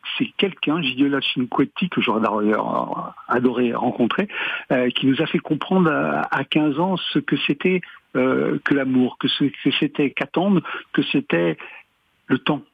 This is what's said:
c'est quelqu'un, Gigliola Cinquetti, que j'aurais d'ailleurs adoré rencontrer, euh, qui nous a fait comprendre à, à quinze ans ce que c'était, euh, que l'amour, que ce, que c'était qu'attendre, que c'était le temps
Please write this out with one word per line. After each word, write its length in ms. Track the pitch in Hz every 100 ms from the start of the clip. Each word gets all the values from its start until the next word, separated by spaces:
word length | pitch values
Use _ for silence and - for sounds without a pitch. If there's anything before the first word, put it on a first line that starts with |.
| - -
c'est 140 | - -
quelqu'un, 440 | 196 - - 165
Gigliola 380 | 135 123 139 139 -
Cinquetti, 560 | - 123 - 131 - 180
que 100 | -
j'aurais 220 | - 110
d'ailleurs 920 | 110 107 107 107 110 - - - - - -
adoré 460 | 123 127 120 120
rencontrer, 560 | 117 120 - 117 - 208 - - - -
euh, 180 | 135 123
qui 140 | - 135
nous 140 | 131
a 40 | 156
fait 140 | 170
comprendre 520 | - 147 - 190 165
à, 420 | 143 151 - -
à 120 | - 139
quinze 340 | 156 151 139
ans 160 | 185 180
ce 240 | - -
que 160 | - 147 -
c'était, 360 | 143 185 185 - - _ 131
euh, 420 | 131 131 - 143
que 100 | -
l'amour, 440 | 143 131 127 123 -
que 100 | 131
ce, 160 | -
que 280 | 139 - 147 -
c'était 340 | 151 - 139
qu'attendre, 500 | - 135 - 196 185 - - -
que 80 | -
c'était 560 | 139 143 - 170 170 156 - - _ _ _ _ -
le 100 | 127
temps 240 | - 147 -